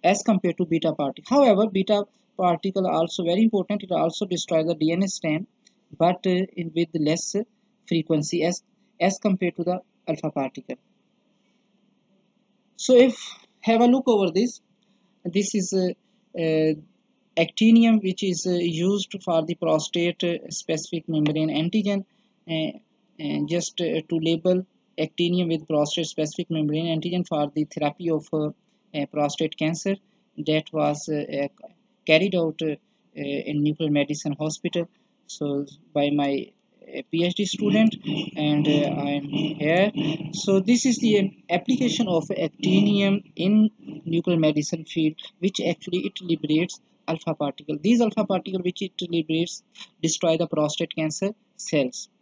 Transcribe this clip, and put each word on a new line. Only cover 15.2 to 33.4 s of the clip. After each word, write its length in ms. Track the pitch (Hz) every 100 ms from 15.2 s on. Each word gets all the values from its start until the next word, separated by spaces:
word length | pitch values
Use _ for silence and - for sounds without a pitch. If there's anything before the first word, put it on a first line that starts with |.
this 300 | 180 180 196 214
is, 180 | 190
uh, 200 | 190 185 - _ _ _ -
uh, 360 | 165 156 156 156 - _ _ _ _ -
actinium, 640 | 165 - 220 226 226 220
which 200 | 190 185
is, 220 | 196 170 185
uh, 40 |
used 640 | 180 170 160 180 202 190 196
for 220 | 185 165 160
the 100 | 170
prostate, 680 | 165 156 147 175 175 175
uh, 260 | 175 170 -
specific 580 | 160 - 160 156 170 156
membrane 420 | 156 151 151 156
antigen, 560 | 147 170 220 202 202 190 _ _ _ -
uh, 280 | 160 156 - _ _ _ -
uh, 220 | 147 147 147
just, 320 | 170 170 -
uh, 200 | 165 156 156
to 100 | 165
label 460 | 160 165 180 185 190 _ _ -
actinium 500 | 151 - 175 180 170
with 200 | 160 156
prostate 400 | 151 147 - 156
specific 420 | - 151 - 170
membrane 380 | 160 151 151 165
antigen 380 | 160 175 180 170
for 260 | 156 147
the 120 | 156 151
therapy 440 | - 147 - 170
of, 180 | 156 -
uh, 160 | 156 151 - _ _ _
uh, 120 | 151 143
prostate 440 | 147 147 - 160 -
cancer. 380 | 156 165 196 196 _ _ _ -
That 260 | 151 156 156
was, 340 | 160 147 147 -
uh, 360 | 151 - 139
uh, 40 | 143 _ - _ _ _ -
carried 300 | 160 196 180
out, 260 | 165 156
uh, 100 | 160
uh, 60 | 143 _ _ _ -
in 480 | 143 143